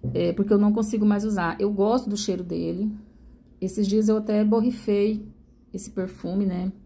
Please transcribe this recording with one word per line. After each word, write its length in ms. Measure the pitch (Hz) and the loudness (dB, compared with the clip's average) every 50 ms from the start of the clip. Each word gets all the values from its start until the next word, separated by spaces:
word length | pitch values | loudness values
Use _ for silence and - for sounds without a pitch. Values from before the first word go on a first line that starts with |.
| - - - | -6 -4 -2
é, 200 | 175 175 170 170 | 0 0 0 0
porque 180 | - 196 202 208 | 0 2 2 4
eu 60 | 202 | 4
não 140 | 208 208 208 | 4 4 4
consigo 340 | 226 220 214 - 220 208 | 2 0 0 0 2 2
mais 180 | 208 208 202 208 | 2 2 2 0
usar. 320 | 220 214 190 175 165 160 - | -2 -2 0 0 -2 -2 0
Eu 140 | 202 202 208 | -2 -2 2
gosto 360 | 196 196 208 233 254 247 - | 2 2 2 2 2 0 -2
do 80 | 202 | -4
cheiro 280 | 208 - - 185 180 180 | -4 -4 -4 -4 -4 -4
dele. 480 | 175 170 170 170 165 170 180 208 214 214 - - - - - - - - - _ - - - | -6 -4 -4 -4 -4 -2 -2 -4 -4 -4 -6 -14 -20 -20 -20 -20 -20 -20 -20 _ -20 -12 -8
Esses 260 | - 185 - 214 208 | -6 -6 -2 -2 0
dias 220 | 196 202 214 214 208 | 2 2 2 4 4
eu 80 | 214 220 | 2 2
até 260 | 214 - 214 208 214 | 0 0 2 2 4
borrifei 840 | 214 220 233 220 247 247 - - - 208 202 202 220 220 208 - - - - - _ _ _ _ _ - | 4 4 4 2 0 -2 -2 -2 0 0 2 2 2 0 -2 -6 -12 -18 -20 -20 _ _ _ _ _ -12
esse 180 | 190 - - | -12 -10 -8
perfume, 540 | - - 185 185 - - - 170 180 196 202 | -6 -6 -6 -6 -8 -8 -8 -4 -2 0 0
né? 260 | 190 180 180 180 190 190 - - | 0 -2 -2 -4 -6 -6 -8 -18